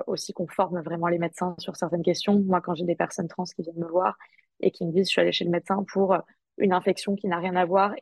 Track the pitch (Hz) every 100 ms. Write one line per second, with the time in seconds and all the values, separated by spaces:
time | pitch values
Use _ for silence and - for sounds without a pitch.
0 | - 165 - - 170 - 190 175 156 170
1 | 170 170 170 - 180 175 - - 170 175
2 | 170 165 - 208 190 180 175 160 175 170
3 | 170 - 170 - 180 - 165 170 170 170
4 | 190 - - _ _ _ - - 175 165
5 | 185 - 175 170 175 175 - 190 196 196
6 | 190 185 - _ _ - 202 180 185 185
7 | - 202 202 170 180 180 175 190 202 202